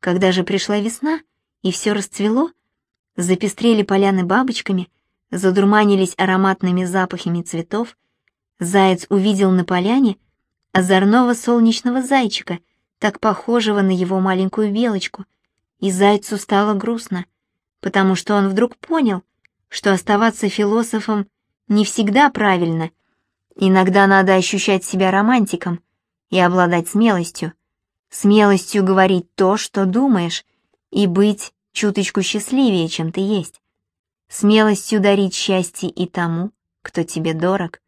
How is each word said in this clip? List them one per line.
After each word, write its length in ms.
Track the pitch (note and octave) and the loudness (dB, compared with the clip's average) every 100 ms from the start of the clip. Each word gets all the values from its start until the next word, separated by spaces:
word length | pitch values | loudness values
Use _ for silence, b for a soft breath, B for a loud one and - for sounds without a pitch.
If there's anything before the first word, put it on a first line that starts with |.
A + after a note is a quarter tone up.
Когда 320 | - F3+ F#3+ | -2 0 0
же 100 | F#3 | 0
пришла 360 | F3+ G3 - G#3 | -2 -4 -2 -4
весна, 420 | G#3 A3+ D4 D#4 _ _ _ _ | -4 -6 -6 -6 _ _ _ _
и 100 | F#3 | -6
все 220 | F3 G#3+ | -4 -4
расцвело, 580 | G#3 F#3+ - G3+ A#3 E4 _ _ _ _ _ _ - | -4 -6 -4 -2 0 -2 _ _ _ _ _ _ -8
запестрели 680 | F3 F#3 G#3 - A#3 G#3+ | -2 0 -2 0 2 2
поляны 420 | G#3 G3 G3 F#3+ F3+ | 2 2 2 0 0
бабочками — 640 | G3+ C4 A3+ - F#3 F3 _ _ _ _ | 0 0 -4 -4 -4 -6 _ _ _ _
задурманились 800 | F3 F#3 F#3+ G3 G#3+ G#3 G3 F#3 - | -2 0 2 4 4 4 2 0 -2
ароматными 680 | F#3 F#3 G3 F#3 F#3 F3+ | 0 2 0 0 -2 -2
запахами 580 | F3+ F#3+ F#3 F3+ - E3+ | -2 -2 -4 -4 -4 -4
цветов, 560 | E3+ E3 E3 G#3 A#3 _ _ _ _ _ _ _ | -6 -10 -6 -6 -6 _ _ _ _ _ _ _
заяц 460 | E3+ G3 F#3+ F3+ - | -2 2 4 2 0
увидел 420 | G3+ G3 G3 G3 | 0 2 2 2
на 120 | F#3 | 2
поляне 540 | E3+ F3+ F#3 B3+ B3+ G3 _ _ _ _ _ | 0 -2 0 2 2 0 _ _ _ _ _
озорного 600 | F#3 F#3 F#3+ G3 A#3 B3 | -2 2 4 4 4 4
солнечного 680 | A#3 - A#3+ A3+ A3 B3 B3 | 0 0 4 4 2 -2 -4
зайчика, 580 | C4 C4+ A#3 - - F3 _ _ _ _ | 0 0 0 -4 -8 -12 _ _ _ _
так 200 | G#3 - | -4 -2
похожего 600 | A3 G3 - A#3+ A3 G3+ | -2 -2 -2 -2 0 0
на 100 | F#3+ | 2
его 280 | F3+ F3+ F#3+ | 0 -2 -2
маленькую 520 | F#3+ F#3 F#3+ - G#3+ | 0 0 -2 -2 -2
белочку, 540 | G3+ A#3 G3+ - - F#3+ _ _ _ _ _ | 0 -2 -2 -6 -12 -20 _ _ _ _ _
и 120 | G3 | -4
зайцу 460 | F#3 G3+ G#3 G#3 G3+ | 2 4 2 -2 -10
стало 360 | - G3+ G#3 | -2 0 0
грустно, 520 | G3+ A3+ A#3 - F3+ F3 _ _ _ _ _ | -2 -4 -6 -6 -8 -8 _ _ _ _ _
потому 340 | F#3+ G3 F#3+ F#3 | -4 0 2 0
что 200 | - G#3 | 0 0
он 140 | G3 | 2
вдруг 260 | F#3+ A#3+ - | 0 -2 -4
понял, 460 | - E4 B3 F#3 _ _ _ _ _ | -6 0 0 -2 _ _ _ _ _
что 220 | - G#3 | -4 0
оставаться 580 | F#3+ - G#3 A3+ A3 G#3 | 0 0 0 0 0 -4
философом 760 | - G#3 A3 A3+ A3 G3+ G#3 G3+ _ _ _ _ | 0 0 0 -2 -6 -4 -4 -6 _ _ _ _
не 180 | G#3 G#3 | 0 0
всегда 440 | - G#3 A3 D4 | 0 0 2 2
правильно. 600 | - G#3+ F3+ E3+ E3 D#3+ _ _ _ _ _ _ - | 2 0 2 0 -2 -6 _ _ _ _ _ _ -2
Иногда 520 | F#3+ F#3+ F#3 F#3+ G3 | 2 4 4 4 4
надо 280 | G3 F#3+ F#3+ | 4 4 2
ощущать 480 | F3+ G3 G3 F#3+ | 2 -2 0 -2
себя 280 | - F#3 F#3+ | -2 -2 0
романтиком 720 | F#3+ G#3+ B3+ G3 F3 F3+ E3+ _ _ _ _ _ | 2 2 2 0 -4 -6 -8 _ _ _ _ _
и 100 | F#3 | 0
обладать 480 | F3 F#3 F3 F3 E3+ | 2 2 2 0 -2
смелостью. 680 | G#3 A3+ F#3+ E3+ - E3 - _ _ _ _ _ | 0 2 0 -4 -8 -10 -10 _ _ _ _ _
Смелостью 760 | - G3+ G#3+ G#3 G3 - G#3 | -2 2 4 4 2 0 -2
говорить 500 | F#3+ F#3+ F#3+ F#3 F3 - | 0 2 2 0 -4 0
то, 220 | F#3+ G3+ | 0 0
что 280 | - G#3 F#3+ | -4 -4 -2
думаешь, 600 | G3+ C#4 G#3 E3+ - _ _ _ _ _ | 0 2 0 0 -6 _ _ _ _ _
и 160 | - G3+ | -2 0
быть 460 | F3 G#3 G3+ - _ _ | 2 0 0 -10 _ _
чуточку 480 | - G#3 G3+ G3 - | -4 -2 -2 -4 -4
счастливее, 640 | F#3 G#3+ - C4 C4 F#3 E3 | -4 -6 -4 0 2 0 -2
чем 240 | - E3 | -4 -6
ты 100 | F3+ | -4
есть. 400 | G3 G#3 D#3+ _ _ _ _ _ _ _ _ | -2 -2 -6 _ _ _ _ _ _ _ _
Смелостью 680 | - G#3 A3 G#3+ G3+ - A3 | -2 4 4 4 0 -2 0
дарить 340 | G3+ G3+ F#3+ | 2 2 0
счастье 560 | - - F#3+ F3+ - F#3 | -4 -2 -2 -4 -8 -10
и 180 | - F3+ | -6 -6
тому, 440 | - E3+ E3 F#3+ _ _ _ | -4 -4 -4 -8 _ _ _
кто 220 | - - | -10 -6
тебе 300 | E3 - D#3+ | -6 -4 -6
дорог. 480 | D#3+ F3 G3 E3+ - | -2 -2 -2 -6 -12